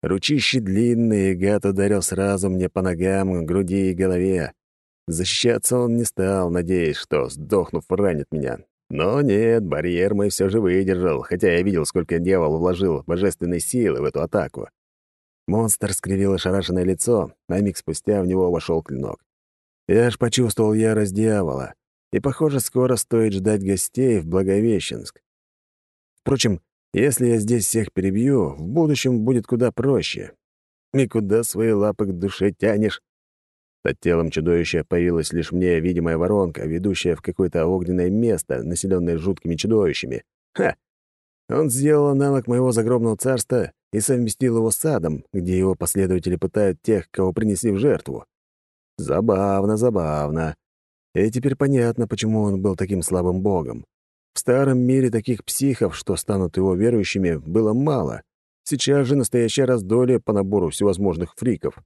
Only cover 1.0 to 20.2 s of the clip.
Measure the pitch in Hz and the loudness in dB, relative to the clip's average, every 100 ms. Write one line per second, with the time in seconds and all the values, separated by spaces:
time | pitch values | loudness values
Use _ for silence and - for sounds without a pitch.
1 | 117 107 95 92 98 104 101 98 98 104 | 2 2 2 2 2 2 0 0 2 0
2 | 90 90 98 98 95 92 90 - 92 85 | -2 -2 0 0 0 -2 -2 -2 -2 0
3 | 92 98 95 90 80 90 92 98 95 87 | 0 0 0 -2 0 -2 0 0 0 0
4 | 92 90 92 92 71 - _ _ _ _ | 0 0 0 0 -4 -10 _ _ _ _
5 | - 82 90 - 120 117 - 127 120 117 | -10 -6 -4 0 0 0 0 0 0 0
6 | 117 - 95 98 90 87 87 92 82 73 | -2 -2 0 0 0 -2 0 0 0 -4
7 | - 78 64 69 78 101 85 85 - 92 | -4 -2 -2 -8 -2 0 0 -4 -4 0
8 | 101 80 71 78 67 57 - _ _ - | 0 0 -4 -6 -4 -6 -12 _ _ -2
9 | 87 131 143 101 113 117 98 73 85 87 | 0 2 2 2 4 2 0 -4 -2 0
10 | 95 101 101 - 98 107 98 92 95 92 | 0 2 0 0 0 2 2 2 2 2
11 | 90 71 65 90 98 87 95 90 73 92 | 2 0 -2 0 2 4 2 0 0 -2
12 | 82 85 85 95 80 78 90 87 95 76 | -2 -2 2 2 2 2 0 0 0 0
13 | 76 87 98 - 87 87 - 127 107 64 | -2 0 0 -2 -4 -4 -2 0 0 0
14 | 71 71 80 104 71 - 52 _ _ _ | -2 -2 -2 -2 -2 -8 -14 _ _ _
15 | _ _ _ _ - 101 113 - 101 98 | _ _ _ _ -2 0 0 -2 -4 -6
16 | - 95 98 95 92 98 90 90 90 92 | -4 0 0 0 0 -2 0 -2 0 0
17 | - 113 82 _ _ 90 101 - - 82 | 0 0 0 _ _ -2 0 -2 -8 -8
18 | - 104 92 92 90 85 - 82 80 67 | -2 0 2 2 2 0 -2 -4 -2 -8
19 | 65 - _ _ _ _ _ _ - 110 | -8 -10 _ _ _ _ _ _ 2 4
20 | 120 110 | 4 2